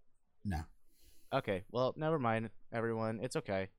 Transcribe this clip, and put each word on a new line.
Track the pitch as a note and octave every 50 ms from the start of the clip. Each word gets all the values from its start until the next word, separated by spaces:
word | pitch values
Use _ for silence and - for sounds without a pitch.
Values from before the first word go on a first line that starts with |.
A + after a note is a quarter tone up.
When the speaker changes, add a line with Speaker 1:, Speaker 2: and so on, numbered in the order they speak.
| - - - - _ _ _ - -
Speaker 1:
No. | G#2 F#2 E2 D#2+ - - - - - - - - - - - - - B2
Speaker 2:
Okay. | C3+ - A2+ G2 F2+ G2 -
Well, | G2 A#2+ C3 B2 -
never | D3+ D#3 D#3 E3 D3+
mind, | B2+ A2+ A2 A2+ A2+ A2 - - - - -
everyone. | A#2 A2+ A#2 A2+ A2 A2+ A2 A2+ G#2+
It's | A2 B2+ -
okay. | B2 A2+ - G2 F#2+ F#2+ F#2+ -